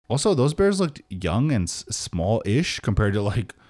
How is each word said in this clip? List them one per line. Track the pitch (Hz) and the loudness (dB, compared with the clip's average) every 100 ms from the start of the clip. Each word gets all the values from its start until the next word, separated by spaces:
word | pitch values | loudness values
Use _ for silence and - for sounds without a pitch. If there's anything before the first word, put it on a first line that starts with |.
| - | -4
Also, | 135 220 | 0 2
those | 139 139 | 4 2
bears | 156 196 196 | 4 2 2
looked | 170 - - | -2 -4 -12
young | 92 87 104 151 | -6 -2 0 2
and | 120 82 | 0 -2
s-, | - - | -6 -8
small-ish | - - 85 90 113 98 123 175 - | -10 -6 -2 0 0 0 0 0 -4
compared | - 104 104 | -2 0 2
to, | 104 | 0
like, | 101 95 - - | -2 -2 -6 -12